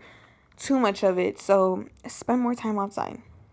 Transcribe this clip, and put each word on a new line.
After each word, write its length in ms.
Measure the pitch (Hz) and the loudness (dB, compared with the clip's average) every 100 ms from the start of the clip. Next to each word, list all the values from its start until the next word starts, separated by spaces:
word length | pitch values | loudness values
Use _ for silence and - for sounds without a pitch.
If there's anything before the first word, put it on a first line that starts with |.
| - - - _ _ - | -6 -20 -20 _ _ -8
too 220 | - 269 | -2 2
much 240 | 220 190 | 2 2
of 160 | 196 180 | 2 2
it, 200 | 185 - | 0 -2
so 480 | - 196 190 185 - - 247 | 2 4 4 0 -8 -16 -16
spend 340 | - - 247 | -8 -2 0
more 140 | 240 | 0
time 240 | 240 220 208 | -2 -2 -2
outside. 420 | 202 - - - - - - | -4 -4 -8 -8 -18 -20 -20